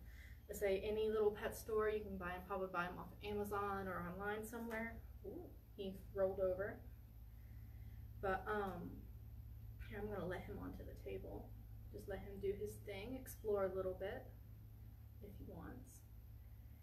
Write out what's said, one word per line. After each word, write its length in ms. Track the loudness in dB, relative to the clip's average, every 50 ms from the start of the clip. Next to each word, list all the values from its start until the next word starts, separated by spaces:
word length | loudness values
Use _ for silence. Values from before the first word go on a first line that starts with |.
| -10 -12 -12 -12 -12 -12 -12 -12 -8
let's 120 | -6 0 4
say 200 | 6 6 6 6
any 280 | 4 4 4 6 6 6
little 220 | 8 8 8 8
pet 240 | 8 6 2 0 0
store. 340 | -2 0 4 6 6 8 6
You 120 | 6 4
can 160 | 2 0 -2
buy 160 | 0 0 0 -2
'em, 60 | -2 -2
probably 200 | 0 2 2 2
buy 180 | 2 2 2 2
'em 120 | 2 0 -4
off 120 | -6 -6
of 60 | -8 -4 -2
Amazon 640 | 0 2 2 2 2 2 2 4 4 2 2 2
or 120 | 0 0 0
online 440 | 0 -2 -2 0 0 0 0 0 -2
somewhere. 580 | -2 -4 -2 -2 0 0 0 0 -2 -4 -6 -8 -10 -10 -8 -6
Ooh, 240 | -6 -6 -6 -6 -8 -10 -12 -14 -10 -6
he 220 | -4 -4 -4 -4 -4 -8 -2 6
rolled 260 | 6 6 8 8 6
over. 400 | 6 6 6 4 2 0 0 -4 -8 -10 -10 -12 -12 -12 -12 -12 -12 -12 -12 -12 -12 -10 -10 -10 -10 -8 -8 -8 -8 -8 -8 -8 -8 -8 -4 2
But, 220 | 4 4 4 4 4
um, 440 | 2 4 4 4 2 0 -2 -2 -4 -4 -6 -8 -8 -8 -8 -8 -8 -8 -8 -8 -8 -8 -8 -8 -8 -8 -6 -6 -4
here, 100 | -2 -2
I'm 80 | 0 0
gonna 160 | 0 0 0
let 160 | 0 0 -2
him 180 | -2 -4 -4 -4
onto 240 | -4 -4 -4 -4 -6
the 80 | -6 -8 -6 -4
table. 460 | -4 -4 -4 -4 -4 -6 -6 -6 -8 -8 -10 -8 -10 -10 -10 -10 -8
Just 160 | -8 -6 -4
let 120 | -2 -2 -2
him 200 | -2 -4 -2 2
do 140 | 4 4 4
his 220 | 4 0 -2 -2 -4 -4
thing, 300 | -4 -4 -2 -2 -2 -2
explore 500 | -4 -4 -6 -6 0 4 6 6 6 6
a 80 | 6 4
little 200 | 4 2 2 2
bit 300 | 0 0 -2 -2 -2 -6 -8 -10 -10 -12 -12 -10 -10 -10 -12 -10 -10 -10 -10 -10 -12 -12 -12 -10 -10 -10
if 80 | -10 -8 -8
he 60 | -8 -8
wants. 500 | -6 -6 -6 -6 -8 -8 -10 -10 -12 -12 -12 -12 -12 -12 -10 -10 -12 -12 -12 -12 -12 -12 -12 -12 -12 -12